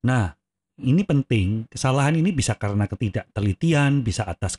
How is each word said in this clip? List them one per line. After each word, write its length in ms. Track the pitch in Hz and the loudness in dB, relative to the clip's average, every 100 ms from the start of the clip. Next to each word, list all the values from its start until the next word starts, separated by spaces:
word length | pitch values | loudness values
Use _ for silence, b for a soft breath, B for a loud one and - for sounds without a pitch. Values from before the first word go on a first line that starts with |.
| 120 | 2
Nah, 320 | 127 92 - _ _ _ _ | 0 0 -4 _ _ _ _
ini 240 | 131 151 208 | 0 2 2
penting. 580 | 143 135 117 92 110 113 | 0 2 0 2 -2 -6
Kesalahan 500 | - 131 131 139 160 | -4 0 2 2 2
ini 80 | 170 | 0
bisa 240 | 160 107 | 0 -2
karena 320 | 110 104 101 101 | -2 -2 0 -2
ketidaktelitian, 1200 | - 110 107 - - 104 95 165 151 143 143 113 | -2 -4 -4 -6 -4 -2 0 0 2 2 2 0
bisa 220 | 95 92 | -4 -4
atas 240 | 85 98 | -4 -6